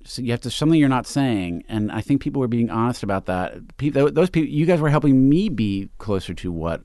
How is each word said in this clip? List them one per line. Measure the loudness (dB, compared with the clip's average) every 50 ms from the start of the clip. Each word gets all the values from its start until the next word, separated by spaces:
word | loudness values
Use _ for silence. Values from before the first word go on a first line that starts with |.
| -20
So | -14 -12 -8
you | -4 -4
have | -4 -4
to, | -4 -6
something | -4 0 2 4 6 6
you're | 4 4
not | 2 0 -2
saying." | -2 -2 -2 0 0 0 -2 -2 -4 -6 -8 -8 -6
And | -4 -4 -4 -2
I | -4 -6
think | -2 0 -2 0
people | 0 -2 -2 -2
were | -2 0
being | 0 0 0 0
honest | 0 0 -2 -2 -2 -4 -4
about | -4 -4 -4 -4
that. | -4 -4 -4 -4 -6 -8 -12 -18 -18 -8
Pe-, | -4 -4 0
th-, | 2 2 2 4 4
those | 2 2 2
people, | 2 -2 -2 0
you | 0 0 2
guys | 2 2 2
were | 2 2
helping | 2 4 4 4 6 6 6 6
me | 4 4 2 0
be | 0 0 0 0 -2 -2 -6 -8 -12 -10
closer | -4 -4 -2 -2 -4 -6 -8
to | -8 -8 -6
what, | -6 -4 -4 -4 -4 -6